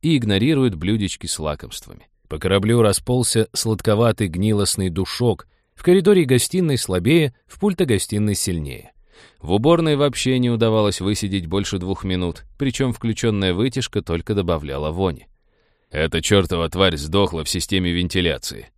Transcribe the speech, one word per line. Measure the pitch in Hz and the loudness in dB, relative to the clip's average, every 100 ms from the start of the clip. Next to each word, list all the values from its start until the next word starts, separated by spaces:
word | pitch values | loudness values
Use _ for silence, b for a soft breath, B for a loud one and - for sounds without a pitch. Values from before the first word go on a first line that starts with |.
и | 156 151 | 2 2
игнорирует | 110 98 123 151 131 | 2 2 2 2 2
блюдечки | 87 87 110 98 - 87 | 0 -2 -2 -2 -6 -8
с | - | -6
лакомствами. | 76 73 57 - - 50 _ _ _ | -6 -6 -10 -16 -16 -20 _ _ _
По | 78 | -6
кораблю | 92 98 101 120 | 0 2 4 4
расползся | 110 98 - 123 120 113 110 | 4 2 0 0 0 0 0
сладковатый | - 113 110 - 107 117 113 101 | -2 -4 -2 0 2 2 2 -2
гнилостный | 82 104 107 98 - 95 | 0 0 2 0 0 -2
душок, | 87 92 - 120 95 - _ _ | -2 -4 -2 -2 -2 -6 _ _
в | _ | _
коридоре | - 185 180 196 | 4 4 6 4
и | |
гостиной | 143 127 - 185 170 131 | 4 2 2 0 0 0
слабее, | - 92 90 165 147 - _ | 0 0 2 2 2 -4 _
в | - | -4
пульто | 208 185 | -2 0
гостиной | 170 - - 104 104 | 2 0 0 -2 0
сильнее. | 98 - 85 71 60 - _ _ b b b | 0 -2 -4 -6 -10 -18 _ _ b b b
В | 78 | -2
уборной | 98 127 170 160 143 | 2 4 4 4 2
вообще | 143 127 131 127 | 0 0 -2 0
не | 123 | 0
удавалось | 117 113 110 104 101 | 2 2 2 2 0
высидеть | 95 104 104 98 82 | -2 -2 -2 -4 -2
больше | 95 98 98 | -4 -2 -4
двух | 90 98 | -4 -4
минут, | 98 92 90 82 - - | -4 -2 -4 -6 -14 -6
причем | 139 - 135 | -6 -2 -4
включенная | 113 117 107 117 107 95 | -2 -4 -2 -2 0 0
вытяжка | 90 127 131 120 107 | 0 0 -2 -4 -6
только | - 85 - | -4 -6 -2
добавляла | 101 87 82 73 69 76 | -2 0 -2 -4 -6 -6
вони. | 85 95 73 - _ _ _ _ _ _ | -2 -2 -2 -14 _ _ _ _ _ _
«Эта | 76 80 82 | -4 -2 -2
чертова | 78 101 85 87 82 | 2 2 2 -2 -2
тварь | 87 95 78 | 2 2 0
сдохла | 78 95 95 82 | -2 0 0 -2
в | 78 | -6
системе | 90 - 95 90 | -6 -2 -2 0
вентиляции» | 87 90 95 87 73 - 52 - | -2 -2 0 0 -2 -8 -14 -18